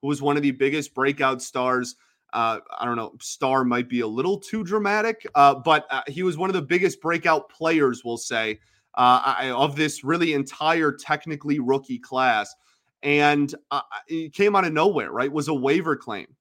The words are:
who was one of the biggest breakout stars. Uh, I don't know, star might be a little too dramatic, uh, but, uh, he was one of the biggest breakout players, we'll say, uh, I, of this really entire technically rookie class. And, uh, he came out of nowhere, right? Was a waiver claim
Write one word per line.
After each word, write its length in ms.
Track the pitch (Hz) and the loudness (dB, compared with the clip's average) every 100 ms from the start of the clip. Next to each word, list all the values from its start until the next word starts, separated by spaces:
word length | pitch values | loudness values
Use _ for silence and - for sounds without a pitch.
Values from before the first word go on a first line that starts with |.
who 60 | 139 | -4
was 140 | 143 | -2
one 160 | 143 143 | 0 2
of 60 | |
the 80 | 143 | 0
biggest 420 | 131 135 151 143 | 0 0 0 -4
breakout 480 | - 135 139 135 131 | 0 0 2 0 0
stars. 540 | - 135 127 127 123 - _ _ _ | -6 -2 0 0 -2 -10 _ _ _
Uh, 280 | - 113 110 - - | -2 0 -2 -8 -8
I 60 | 120 | -4
don't 100 | 120 | -4
know, 180 | 110 117 | -6 -12
star 440 | - - 135 131 | -16 -4 2 2
might 260 | 127 123 123 | 2 0 -2
be 120 | 123 | -2
a 60 | 113 | -2
little 300 | 110 160 202 | -2 -2 -2
too 260 | - 220 | -4 -6
dramatic, 640 | 185 214 202 208 220 226 - | -2 -2 0 0 0 -4 -2
uh, 220 | - 143 135 | 6 6 6
but, 320 | 135 151 151 | 2 2 2
uh, 140 | 131 131 | -6 -6
he 140 | 143 | -4
was 140 | 185 151 | -4 -2
one 120 | 190 | -2
of 40 | |
the 80 | 185 | -2
biggest 400 | 139 180 185 - | 0 0 0 -2
breakout 480 | 160 170 170 156 - | -4 -2 2 2 0
players, 540 | _ 160 160 139 120 120 | _ 0 4 2 0 -6
we'll 120 | 117 | -8
say, 420 | - 120 110 107 _ _ _ | -4 -2 -2 -6 _ _ _
uh, 400 | - 127 127 131 117 | 2 6 6 4 -2
I, 120 | 131 | -2
of 260 | 123 147 143 | 0 0 0
this 280 | 151 - | -4 -4
really 300 | 131 170 170 | -4 0 0
entire 580 | 143 135 - 156 165 156 | -2 -4 -4 0 2 0
technically 680 | 143 - 151 160 147 147 147 | -2 -4 -4 -4 -10 -4 -4
rookie 400 | 123 135 139 123 | 0 -2 -2 -12
class. 540 | - 131 131 110 104 - _ _ _ _ | -6 0 2 2 -2 -12 _ _ _ _
And, 520 | 143 147 147 147 143 147 _ | 0 2 4 2 -2 -4 _
uh, 100 | 143 - - - | -8 -6 -12 -8
he 220 | 165 160 | -8 -8
came 260 | 147 202 202 | 0 2 2
out 80 | |
of 100 | 180 | 0
nowhere, 380 | 156 175 160 95 | 2 2 2 -4
right? 180 | 95 135 | -4 -2
Was 180 | 151 143 | -2 -4
a 40 | |
waiver 420 | 147 131 160 165 143 | -2 2 0 0 -4
claim 320 | - 104 - _ | -4 -10 -12 _